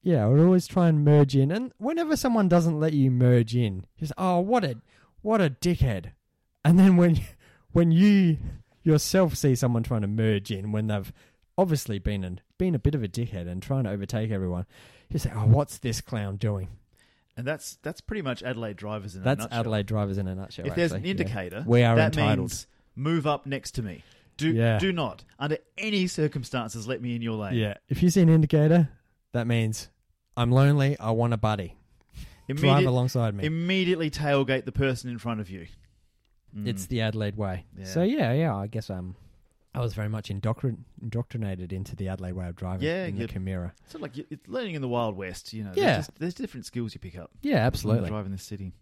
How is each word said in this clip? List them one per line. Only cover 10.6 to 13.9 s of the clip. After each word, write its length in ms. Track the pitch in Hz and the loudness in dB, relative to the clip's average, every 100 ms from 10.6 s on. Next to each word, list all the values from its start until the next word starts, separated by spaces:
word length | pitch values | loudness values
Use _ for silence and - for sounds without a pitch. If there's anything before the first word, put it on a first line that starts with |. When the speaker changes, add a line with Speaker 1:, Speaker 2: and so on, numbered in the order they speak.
| 104 | -4
Speaker 1:
when 160 | 107 107 | -4 -2
they've 240 | 107 95 - _ _ _ - | -4 -6 -16 _ _ _ -2
obviously 420 | 185 151 - 101 | 0 0 -2 -4
been 260 | - 104 | -4 -4
and 180 | 92 92 _ _ | -6 -10 _ _
been 160 | 185 | -2
a 40 | 147 | 2
bit 140 | - | 0
of 80 | 147 | 0
a 60 | 107 | -4
dickhead 380 | 117 117 98 87 | -4 -6 -6 -8
and 140 | 90 | -8
trying 220 | - 135 | -4 -2
to 60 | 113 | -2